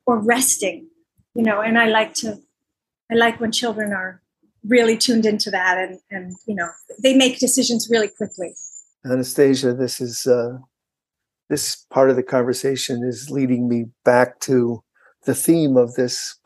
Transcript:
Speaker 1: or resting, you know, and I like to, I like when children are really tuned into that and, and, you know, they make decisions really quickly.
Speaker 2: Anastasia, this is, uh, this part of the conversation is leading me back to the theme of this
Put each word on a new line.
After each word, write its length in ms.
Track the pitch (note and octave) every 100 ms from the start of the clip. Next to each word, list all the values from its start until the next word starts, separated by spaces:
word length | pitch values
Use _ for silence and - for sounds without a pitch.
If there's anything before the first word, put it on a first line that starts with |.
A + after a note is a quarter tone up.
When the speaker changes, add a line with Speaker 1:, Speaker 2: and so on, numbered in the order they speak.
| -
Speaker 1:
or 140 | A3+
resting, 680 | G#3+ B3+ C4 - F#3+ E3+ - _ _ _ _ A#3
you 80 |
know, 180 | A3 G3+
and 160 | A3 A3+
I 100 | A3
like 260 | A3 A3 -
to, 240 | A3 G3+ _ _ _ _ _ _ -
I 40 | A#3
like 240 | A#3 A3+
when 120 | A3+
children 400 | A3 A#3+ G#3+ G#3
are 280 | F#3+ F#3 F#3 _ _ _ _ G#3+
really 320 | B3 A3+ A3+
tuned 280 | B3+ A3+ G#3+
into 260 | G#3 G#3
that 260 | F#3+ F#3 F#3
and, 220 | F#3 F#3 -
and, 260 | F#3+ F3+ F#3 A3
you 80 | F#3+
know, 140 | E3+ - - -
they 120 | C4 C4
make 240 | B3+ B3
decisions 500 | B3 C4 A3+ A3+ A3
really 160 | A3+ G#3
quickly. 460 | - G3+ - E3+ - - - _ _ B2+
Speaker 2:
Anastasia, 680 | B2+ B2 - C#3 C3 B2+
this 260 | B2 B2 -
is, 260 | A#2+ A#2 C3
uh, 300 | A#2+ A#2+ B2+ - _ _ _ _ _ _ _ -
this 260 | C#3+ - - _
part 200 | C#3 C3+
of 60 | B2
the 80 |
conversation 800 | B2+ C3 B2 A#2+ C3+ C3 - A#2+
is 260 | B2+ A2+ C#3+
leading 380 | C#3 C3 B2 B2
me 180 | A#2 A#2 _ B2+
back 340 | B2 B2 -
to 420 | - B2+ A#2+ A2+ _ _ _ _ -
the 100 | D#3+
theme 420 | - E3 D3 B2+
of 160 | A#2+ B2+
this 440 | B2 - - -